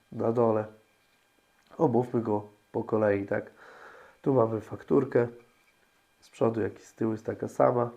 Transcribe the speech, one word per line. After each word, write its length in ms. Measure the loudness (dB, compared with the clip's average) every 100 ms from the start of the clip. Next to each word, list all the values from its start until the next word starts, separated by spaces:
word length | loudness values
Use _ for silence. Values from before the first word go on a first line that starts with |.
| _
na 200 | -4 -2
dole. 340 | 2 2 0 -4 -12 _ _ _ _ _ _ _ _ _ -2
Omówmy 440 | 2 2 0 -2
go 260 | -2 -4 -6 _ _
po 120 | -8
kolei, 420 | -2 2 2 2 -2
tak? 260 | -6 -6 -20 -20 -20 -20 -20 -20 _
Tu 120 | 0
mamy 280 | 2 2 -2
fakturkę. 640 | -8 -16 0 0 2 0 0 -6 _ _ _ _ _ _ _ _
Z 100 | _
przodu, 320 | -2 -2 0
jak 180 | -6 -8
i 20 |
z 120 | -20
tyłu 180 | -6 -4
jest 140 | -4 -8
taka 220 | -8 -8
sama, 420 | 2 2 2 -2